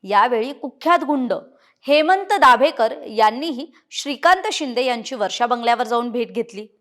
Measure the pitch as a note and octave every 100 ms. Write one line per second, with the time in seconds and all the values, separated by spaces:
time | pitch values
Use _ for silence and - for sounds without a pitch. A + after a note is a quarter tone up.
0 | F#3+ G3+ A#3+ A#3+ A#3+ C#4 C4+ _ D#4+ F4
1 | C4+ D4 B3 F#3+ - _ _ _ - D4
2 | D#4 F#4+ G4 G4+ C#4+ A#3 C#4+ - A3 -
3 | - A3 G#3+ A#3 D#4+ B3 E4+ _ _ -
4 | C#4 C4 E4 F#4+ G4 - C#4+ A#3+ C4 A#3+
5 | G#3+ B3+ G3+ - A#3+ A#3+ A#3 A#3 B3 A#3
6 | A#3+ A#3 A3+ F#3+ A#3 F#3+ G#3+ _